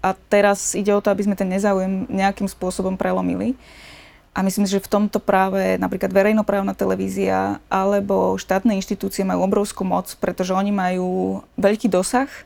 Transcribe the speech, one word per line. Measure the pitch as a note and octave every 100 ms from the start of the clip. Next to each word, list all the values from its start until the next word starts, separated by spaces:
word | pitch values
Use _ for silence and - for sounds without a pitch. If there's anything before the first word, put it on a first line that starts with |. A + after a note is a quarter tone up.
A | F#3 F#3+ _
teraz | G#3 G3+ G3+ - F3+
ide | G3+
o | G3+
to, | G#3
aby | G3
sme | G3+ G3
ten | F#3+
nezáujem | F#3+ G#3 F#3+ F#3 F#3+ -
nejakým | F#3+ G3 G3 G3
spôsobom | - F#3 - F#3 F#3
prelomili. | F#3 F#3 F3+ F3+ G#3+ C4 - - - - - - _ -
A |
myslím, | F#3+ F#3+ G3
že | G3
v | -
tomto | G#3 G#3 G#3+
práve | - F#3+ F#3+ F#3+ F#3 F#3
napríklad | F#3 F#3+ F#3+
verejnoprávna | F#3+ G3 A3 G#3 G3+ G3 G3
televízia | G3 F#3+ F#3+ F#3+ F#3+ F#3+ G3 G3+ _
alebo | F#3+ G3 G3+ G3+ F#3+ F#3 F#3+
štátne | - F#3+ A3+ G3
inštitúcie | - G3 G3 - F#3+
majú | F3+ F#3+
obrovskú | G#3 G3+ - F#3
moc, | F3+ F#3 -
pretože | F#3 F3+ F#3
oni | F#3+ G3+
majú | G3+ F3+ F#3 F#3 F#3 F#3 F#3+ - -
veľký | G3 G#3+ G#3
dosah | F#3 F#3 B3 C4+ -